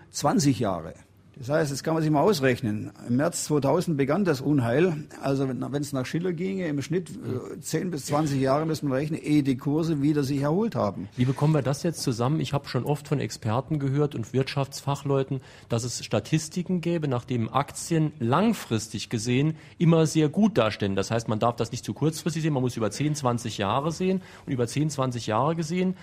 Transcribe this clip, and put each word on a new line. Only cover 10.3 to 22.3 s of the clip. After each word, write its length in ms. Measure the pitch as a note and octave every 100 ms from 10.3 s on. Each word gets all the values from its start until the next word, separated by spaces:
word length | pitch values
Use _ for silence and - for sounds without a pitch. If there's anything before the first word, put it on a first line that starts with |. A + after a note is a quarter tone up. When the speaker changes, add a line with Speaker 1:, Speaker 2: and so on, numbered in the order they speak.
| C#3+
Speaker 1:
erholt 340 | C#3+ E3 A3+ B2
haben. 320 | G#2 F#2+ F#2+ -
Speaker 2:
Wie 80 |
bekommen 300 | B2 C3 D3
wir 80 | D#3
das 200 | B2 C#3+
jetzt 200 | F3 D#3
zusammen? 380 | - A2 A#2+ D#3+
Ich 100 | C#3
habe 160 | C#3+ -
schon 160 | B2+
oft 240 | A#2 D3 -
von 140 | C#3
Experten 580 | A2+ - A2+ A2+ - D#3
gehört 360 | C#3 C#3 D3 -
und 180 | A2
Wirtschaftsfachleuten, 1080 | B2 C3+ - C3+ - - C#3 C#3 C#3 C3+ C3+ - - -
dass 160 | A#2 A#2+
es 180 | -
Statistiken 800 | - A2+ - D#3+ D#3+ - F3 F#3
gäbe, 260 | E3+ E3+ D3+
nach 160 | A#2+
denen 240 | - B2 A2+
Aktien 640 | C3+ C#3+ - - E3 D#3 -
langfristig 880 | A2+ C#3+ A3 G3+ - A2+ - G#2 -
gesehen 460 | A#2+ A#2 B2 D3+ D#3 - -
immer 300 | E3 E3 D#3
sehr 200 | D#3+ D3+
gut 300 | E3+ G#3+ -
dastehen. 400 | A2 - G2+ G2
Das 120 | G2
heißt, 200 | A2+ A#2
man 100 | G#2+
darf 160 | A#2 A#2+
das 160 | A2+
nicht 140 | B2 -
zu 80 |
kurzfristig 500 | G#2 D3 D#3+ F3+